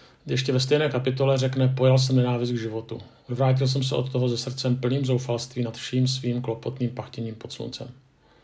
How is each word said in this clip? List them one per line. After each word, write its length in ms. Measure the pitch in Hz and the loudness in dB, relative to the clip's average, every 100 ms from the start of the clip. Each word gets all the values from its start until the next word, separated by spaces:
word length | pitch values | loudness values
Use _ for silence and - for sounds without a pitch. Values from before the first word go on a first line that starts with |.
| - _ | -20 _
kdy 100 | 143 | -4
ještě 180 | 131 135 | -2 0
ve 80 | 127 | 0
stejné 280 | 131 147 151 | 4 2 2
kapitole 500 | 131 131 131 135 131 | 0 0 2 2 2
řekne: 300 | 131 131 131 | 2 2 2
"Pojal 300 | 131 131 131 | 4 4 6
jsem 180 | 131 127 | 4 4
nenávist 360 | 123 120 123 | 4 2 0
k 60 | 120 | -2
životu. 420 | 110 110 - 107 - - - | -4 -6 -8 -10 -12 -16 -6
Odvrátil 380 | 127 131 131 131 | 0 2 4 2
jsem 140 | - | 0
se 120 | 131 | 0
od 180 | 143 131 | -2 -2
toho 160 | 131 123 | 0 0
se 80 | 117 | 0
srdcem 400 | 127 - 127 123 | -4 -4 -2 0
plným 300 | 127 131 123 | 0 0 0
zoufalství 560 | 123 - 117 - 127 | 0 0 -4 -4 -6
nad 140 | 117 - | -6 -6
vším 320 | - 127 131 | -4 0 2
svým 340 | 131 127 120 | 0 -2 -2
klopotným 480 | 123 113 123 127 120 | -2 -4 -4 -4 -4
pachtěním 440 | 117 - - 113 | -4 -10 -8 -8
pod 180 | 107 - | -8 -12
sluncem." 360 | - 117 - 127 - _ _ _ _ | -10 -10 -10 -12 -16 _ _ _ _